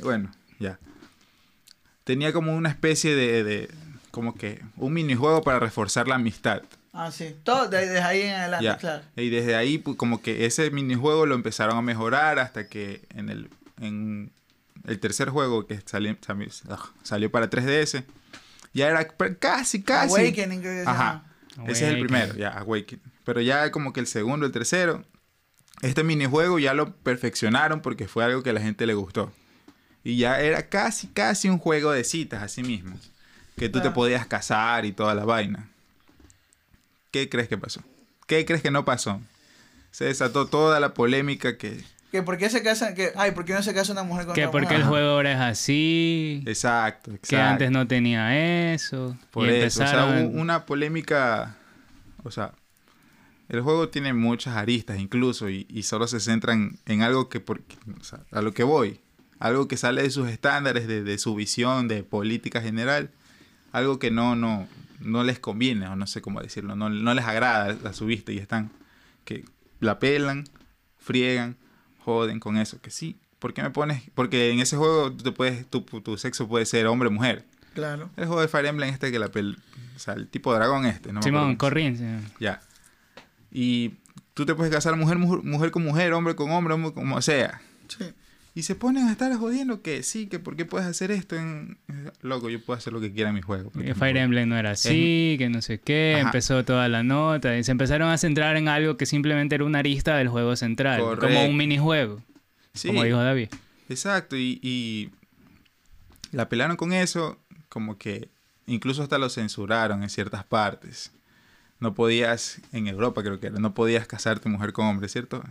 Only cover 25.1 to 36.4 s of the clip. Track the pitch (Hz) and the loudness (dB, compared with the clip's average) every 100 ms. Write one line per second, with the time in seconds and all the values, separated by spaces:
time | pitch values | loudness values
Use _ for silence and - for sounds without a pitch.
25.1 | _ _ _ _ _ _ - 127 139 160 | _ _ _ _ _ _ -6 -2 0 2
26.1 | 151 139 147 175 175 139 139 151 - - | 2 2 2 4 4 2 2 0 -2 -2
27.1 | 123 120 - 110 123 156 156 131 107 101 | 0 -2 0 2 4 2 0 -4 -6 -4
28.1 | 117 120 127 127 107 107 101 117 104 90 | 0 2 2 0 0 -2 -2 0 0 -2
29.1 | 110 98 - _ _ - _ _ _ 120 | -4 -6 -8 _ _ -20 _ _ _ -4
30.1 | 120 120 117 151 156 - 202 226 - - | 0 2 2 2 0 0 -2 -2 -4 -6
31.1 | - 220 202 196 180 170 151 151 139 120 | -2 0 2 2 2 2 2 2 2 0
32.1 | 165 147 107 104 - 123 107 92 92 - | -2 -4 -6 -8 -8 -6 -6 -8 -16 -18
33.1 | _ - - - - 117 127 127 120 120 | _ -20 -20 -18 -6 -2 0 0 2 2
34.1 | 120 117 107 - 107 113 120 107 98 107 | 2 0 -4 0 2 2 0 -2 -2 0
35.1 | 104 104 117 101 104 107 _ _ _ _ | 0 2 0 0 -4 -10 _ _ _ _
36.1 | _ - _ | _ -20 _